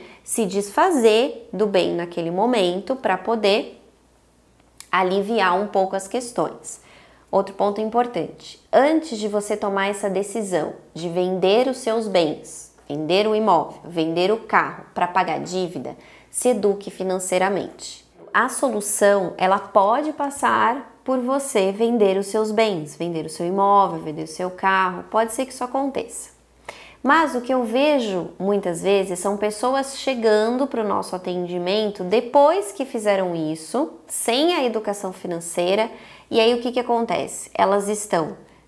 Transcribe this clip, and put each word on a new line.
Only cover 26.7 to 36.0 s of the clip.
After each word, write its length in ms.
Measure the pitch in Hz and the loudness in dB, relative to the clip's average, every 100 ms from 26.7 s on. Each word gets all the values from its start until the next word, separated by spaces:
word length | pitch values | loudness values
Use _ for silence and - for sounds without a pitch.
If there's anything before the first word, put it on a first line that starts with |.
| - - - | -18 -20 -6
Mas 320 | 254 311 311 247 | 2 4 4 -2
o 60 | |
que 120 | 240 | -2
eu 100 | 262 | -2
vejo 680 | 233 240 294 285 220 185 165 - | 0 2 4 2 0 -4 -6 -4
muitas 420 | 190 202 185 165 | 0 0 0 -2
vezes 380 | 175 202 185 180 | 2 2 2 -2
são 180 | 202 202 | -2 -2
pessoas 600 | 214 208 247 269 269 - | -2 -2 0 0 -2 -4
chegando 680 | - 247 220 214 226 247 285 | -4 0 4 4 2 0 -2
pro 180 | 240 | -2
nosso 320 | 214 196 185 180 | -2 -2 -2 -8
atendimento 880 | 185 180 175 180 175 208 214 202 | -6 -4 -4 -4 0 0 0 -4
depois 680 | 180 214 240 285 285 370 403 | 0 0 4 6 6 4 -2
que 140 | - 269 | -8 -6
fizeram 500 | 240 208 196 180 170 | -2 0 0 0 -2
isso, 580 | 156 160 - 233 240 - - | -4 -6 -4 -4 -4 -6 -12
sem 460 | - - 240 330 | -6 -2 2 2
a 100 | 349 | 2
educação 500 | 254 226 214 202 190 | 0 -2 -4 -6 -8
financeira, 760 | 185 180 170 170 - 175 202 226 - | -10 -8 -8 -6 -2 0 0 0 -6